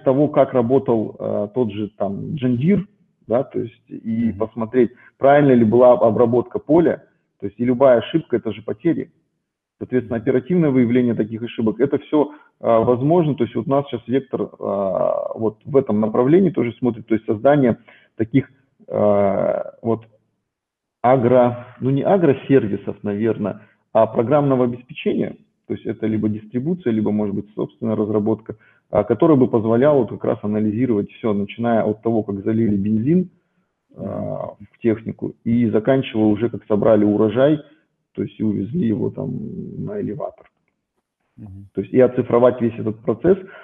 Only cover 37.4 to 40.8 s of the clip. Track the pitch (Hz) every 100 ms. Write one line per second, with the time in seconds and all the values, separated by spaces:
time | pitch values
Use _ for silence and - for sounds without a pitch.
37.4 | 139 151 - _ _ _ _ - 104 -
38.4 | 110 101 101 156 117 101 110 - 101 -
39.4 | - - - - - 208 - 104 95 -
40.4 | - _ _ _